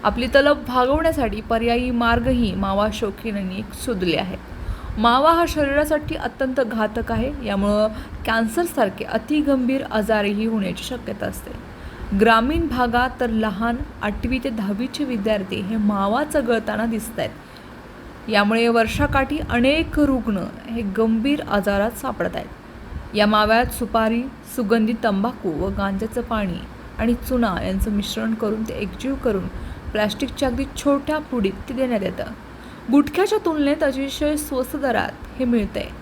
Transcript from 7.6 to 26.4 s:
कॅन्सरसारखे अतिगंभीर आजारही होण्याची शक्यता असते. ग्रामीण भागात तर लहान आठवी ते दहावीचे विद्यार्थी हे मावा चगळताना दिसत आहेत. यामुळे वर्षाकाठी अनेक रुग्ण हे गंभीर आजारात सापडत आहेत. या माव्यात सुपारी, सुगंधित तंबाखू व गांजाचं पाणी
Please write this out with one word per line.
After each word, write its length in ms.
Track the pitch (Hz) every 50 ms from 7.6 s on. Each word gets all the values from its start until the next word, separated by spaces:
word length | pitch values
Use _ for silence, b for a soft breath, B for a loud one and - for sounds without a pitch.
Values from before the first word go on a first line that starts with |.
| 196 202 208 208 214 214 214 B B B B - -
कॅन्सरसारखे 800 | - 226 226 226 220 220 330 349 339 - - 233 196 - - -
अतिगंभीर 760 | - - 226 220 - 294 302 294 269 277 262 254 240 269 269 - -
आजारही 540 | - 220 214 214 220 214 202 202 208 202 220
होण्याची 380 | 226 226 220 196 185 180 - -
शक्यता 420 | - 254 233 - - - 202 -
असते. 500 | - 190 - - - - - - - B B B B B B B B 208 196
ग्रामीण 460 | 208 226 226 226 226 254 311 330 339 311
भागात 420 | 240 254 247 240 233 240 247 254 247 -
तर 100 | 254 240
लहान 460 | 226 220 220 220 190 185 226 233 233 247 294 - - -
आठवी 380 | - 208 202 - - 233 254 262 247
ते 60 | 277
दहावीचे 540 | 226 220 202 190 208 196 247 262 - - 294
विद्यार्थी 520 | 254 247 220 196 214 214 208 190 185 185
हे 220 | - 196 185 220 220
मावा 460 | 214 208 208 196 196 202 214 254 302
चगळताना 640 | 294 - 302 262 226 240 226 220 220 214 214 220
दिसत 340 | 233 226 214 - - - -
आहेत. 100 | 151 - - - B B B B B B B - - - - - - - - - - -
यामुळे 380 | 220 202 202 208 220 226 233 233
वर्षाकाठी 720 | 233 233 226 220 - - 285 285 - 269 269 262 285 311 - -
अनेक 500 | - 240 240 269 294 320 330 - - 302
रुग्ण 380 | 294 285 269 254 214 233 208 185 170 - - - - -
हे 100 | 226 233
गंभीर 600 | 226 196 190 214 226 226 226 226 220 277 294 294 - -
आजारात 400 | - 208 190 202 202 202 202 226
सापडत 440 | 233 - - - 208 - 175 175 175
आहेत. 100 | - - - - - - - - - - - - - - - -
या 100 | 208 208
माव्यात 400 | 208 214 214 214 214 220 226 254
सुपारी, 580 | 240 - - 247 - - 226 220 220 226 233 247 269 - - - - -
सुगंधित 400 | - 240 196 220 226 220 220 233 226 -
तंबाखू 640 | 226 202 196 196 233 247 - - 196 156 143 175
व 40 | 196
गांजाचं 520 | 196 - 196 196 196 196 220 220 220 247
पाणी 380 | 233 - 233 220